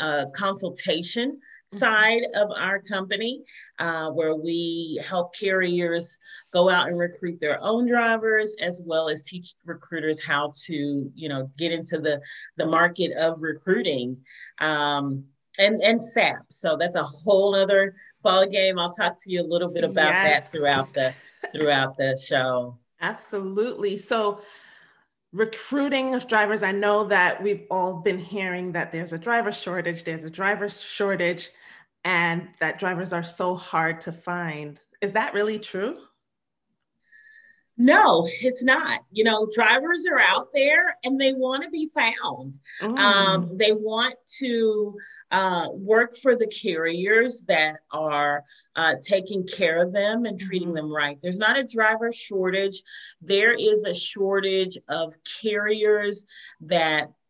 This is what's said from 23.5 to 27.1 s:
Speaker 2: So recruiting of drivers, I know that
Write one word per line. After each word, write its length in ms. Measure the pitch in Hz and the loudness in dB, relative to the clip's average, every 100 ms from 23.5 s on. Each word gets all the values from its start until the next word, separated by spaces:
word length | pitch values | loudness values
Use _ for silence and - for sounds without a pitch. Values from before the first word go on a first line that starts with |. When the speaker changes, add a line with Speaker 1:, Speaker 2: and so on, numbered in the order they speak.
| 196 240 - 202 202 | -2 -2 -2 -4 -4
Speaker 2:
So 420 | - 233 208 202 - - - - _ _ _ _ _ | -2 0 0 -2 -10 -20 -20 -20 _ _ _ _ _
recruiting 800 | 175 220 - - 277 285 269 262 | -2 -2 -4 -4 -2 0 0 0
of 140 | 254 247 | -2 2
drivers, 340 | 220 208 214 | 2 4 2
I 100 | 190 | 0
know 320 | 202 208 208 | 0 2 2
that 380 | 202 | 4